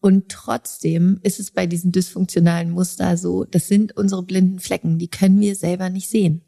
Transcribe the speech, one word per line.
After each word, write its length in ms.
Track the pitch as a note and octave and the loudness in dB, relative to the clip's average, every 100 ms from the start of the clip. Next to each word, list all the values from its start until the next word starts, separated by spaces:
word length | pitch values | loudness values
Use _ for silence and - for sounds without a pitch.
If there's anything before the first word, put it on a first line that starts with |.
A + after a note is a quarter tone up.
Und 260 | G3+ G3 - | 6 4 2
trotzdem 920 | - - A#3 - - E3 E3 F3 F#3+ | -14 -6 -6 -6 -6 -2 2 2 2
ist 160 | G#3 - | -2 -4
es 120 | G3 | -8
bei 160 | - F3+ | -4 -4
diesen 260 | E3+ F3+ | -2 0
dysfunktionalen 800 | F3+ F3+ - F#3 - E3+ E3+ E3+ | 0 -2 -4 -2 4 4 2 -2
Muster 440 | E3+ F3+ - - F3 | -4 -4 -2 -2 0
so, 300 | F3 F3+ - | -2 -4 0
das 240 | F3+ - | -2 2
sind 260 | G3+ G#3+ - | 0 0 -2
unsere 260 | G3+ F#3+ | -2 -2
blinden 380 | F3+ F#3+ F#3 F#3 | -4 0 2 0
Flecken, 400 | - - E3 E3 | -6 -4 -2 -2
die 80 | E3+ | -4
können 320 | - F#3+ G3 | 0 4 4
wir 160 | G#3 G3 | 2 -2
selber 340 | E3+ F3+ F#3 | -4 -4 -4
nicht 200 | F#3 - | -6 -4
sehen. 320 | A3 F#3 D#3 | 0 2 0